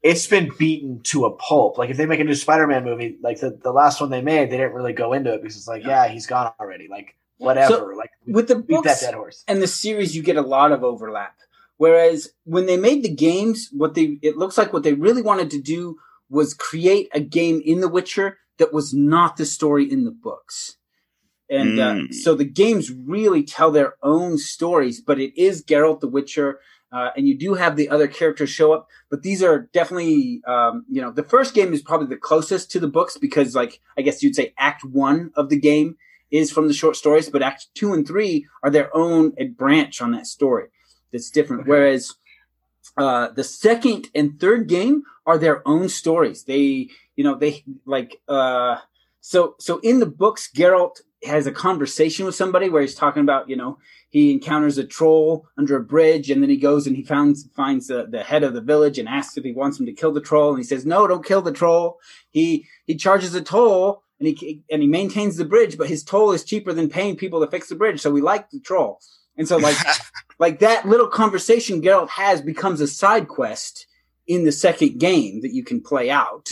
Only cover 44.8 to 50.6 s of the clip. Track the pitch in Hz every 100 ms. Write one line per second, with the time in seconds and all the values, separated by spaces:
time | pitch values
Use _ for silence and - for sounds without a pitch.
44.8 | 220 294 - _ - 165 156 139 135 156
45.8 | 185 - 165 165 139 - - 135 139 131
46.8 | 127 - _ - 143 131 147 147 - 135
47.8 | 131 135 120 - - 139 131 127 123 120
48.8 | - _ _ _ - 180 165 _ - 170
49.8 | 226 254 196 147 185 - - -